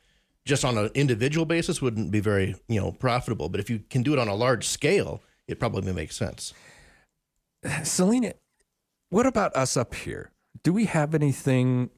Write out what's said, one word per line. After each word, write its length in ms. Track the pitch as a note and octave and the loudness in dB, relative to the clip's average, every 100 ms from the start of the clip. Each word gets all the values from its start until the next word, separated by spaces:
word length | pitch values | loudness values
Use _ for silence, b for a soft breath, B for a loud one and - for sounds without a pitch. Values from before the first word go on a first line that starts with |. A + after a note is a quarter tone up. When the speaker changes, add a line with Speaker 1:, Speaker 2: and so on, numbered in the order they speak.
| _ _ _ _ - | _ _ _ _ 0
Speaker 1:
just 180 | C#3 | 2
on 140 | C3+ A2+ | 2 2
an 120 | G#2+ | 0
individual 520 | C3+ C#3+ A2 C3 D#3 D#3+ | 2 2 2 2 0 0
basis 360 | E3+ E3 E3 | 0 0 -2
wouldn't 280 | C3 A2 F2+ | -2 -2 0
be 120 | G#2 | 0
very, 340 | G#2 G2+ F#2+ F#2+ - | 2 2 0 -4 -2
you 100 | A2 | -2
know, 140 | F#2+ | -2
profitable. 560 | - B2+ A#2+ - G#2+ D2+ | -2 0 0 -2 -4 -4
But 100 | G2 | -4
if 100 | G#2 | -4
you 120 | A2+ - | -6 -4
can 120 | B2+ | -2
do 120 | B2 | 0
it 60 | C#3+ | 0
on 100 | A2+ | 0
a 40 | G2+ | 0
large 300 | B2 A#2 - | 0 0 -2
scale, 560 | - C#3+ G3 D#2 - b b - | -2 0 2 0 -6 b b -12
it 140 | B2+ | -4
probably 320 | A#2 G2+ F#2+ | -4 -2 -4
makes 240 | F2+ D#2 - | -4 -6 -6
sense. 380 | F#2+ - - B B B B B B _ _ _ _ _ - D3+ | -8 -8 -14 B B B B B B _ _ _ _ _ -8 -6
Speaker 2:
Selena, 500 | D#3+ - F#3 B3 A3 - _ _ _ _ _ _ _ | -4 2 4 4 0 -6 _ _ _ _ _ _ _
what 160 | F#3+ B3+ | 2 2
about 280 | A#3 F3+ C3+ | 2 0 0
us 180 | C3 C#3+ | 0 0
up 180 | A#2 | -2
here? 380 | - - F#2 - _ _ - | -6 -10 -12 -14 _ _ -4
Do 80 | D3+ | 0
we 140 | F#3+ A3 | 2 2
have 280 | E3 D3 | 2 0
anything 760 | D#3+ D3 C3 C#3 C3 B2+ B2+ B2 | 2 2 0 2 2 4 2 -2